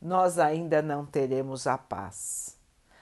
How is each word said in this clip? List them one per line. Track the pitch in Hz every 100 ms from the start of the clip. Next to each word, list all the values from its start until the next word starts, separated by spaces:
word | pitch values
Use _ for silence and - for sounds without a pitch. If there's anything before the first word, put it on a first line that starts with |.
nós | 165 185 180 170
ainda | 151 160 170 156
não | 156 143 143
teremos | 147 131 131 135 131 139
a | 131
paz. | - - 95 - - - - - _ _ _ _